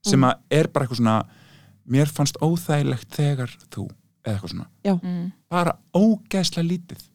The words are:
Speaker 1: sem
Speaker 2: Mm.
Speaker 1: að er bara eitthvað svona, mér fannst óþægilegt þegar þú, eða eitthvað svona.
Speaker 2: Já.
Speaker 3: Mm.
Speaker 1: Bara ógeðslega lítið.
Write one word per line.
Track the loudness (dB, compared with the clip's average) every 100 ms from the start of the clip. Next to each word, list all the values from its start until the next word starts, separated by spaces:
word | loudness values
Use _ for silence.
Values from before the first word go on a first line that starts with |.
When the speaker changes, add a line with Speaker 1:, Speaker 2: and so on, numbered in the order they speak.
Speaker 1:
sem | 4 4
Speaker 2:
Mm. | 4
Speaker 1:
að | 2 _
er | 2 2
bara | 0 -2
eitthvað | 0
svona, | 2 2 -2 -14 -20 -20 -20 _ -2
mér | 0 2
fannst | 0 -2 0
óþægilegt | -2 0 -2 0 0 -4 -8
þegar | -2 -2 -2 -6 -12 -14
þú, | -10 -10 -12 _ _
eða | -6 -6
eitthvað | -6
svona. | -12 -14 _
Speaker 2:
Já. | -2 -2
Speaker 3:
Mm. | -2 -6 -8 -12 _
Speaker 1:
Bara | -2 -2 -4 _
ógeðslega | 2 4 2 -2 -2 -2 -2 -4
lítið. | -4 -8 -18 -20